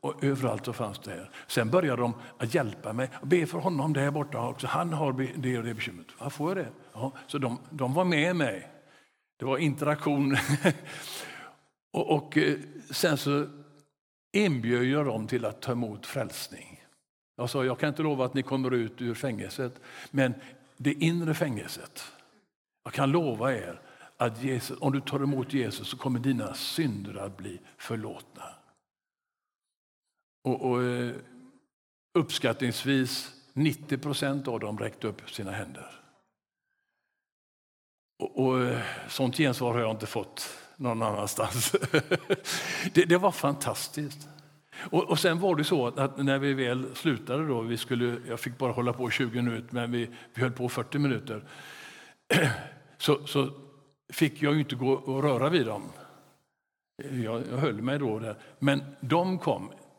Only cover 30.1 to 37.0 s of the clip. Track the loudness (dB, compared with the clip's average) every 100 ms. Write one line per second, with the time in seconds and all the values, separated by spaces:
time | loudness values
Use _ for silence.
30.1 | _ _ _ -2 0 2 2 2 0 -2
31.1 | -6 -14 -20 -20 _ _ _ _ _ _
32.1 | 0 2 2 0 2 0 0 2 4 2
33.1 | -2 -8 -16 _ 2 2 2 -4 -4 -2
34.1 | 0 0 0 -2 -4 -4 -4 -4 -4 -6
35.1 | -6 -12 -10 -8 -6 -8 -12 -16 -18 -20
36.1 | _ _ _ _ _ _ _ _ _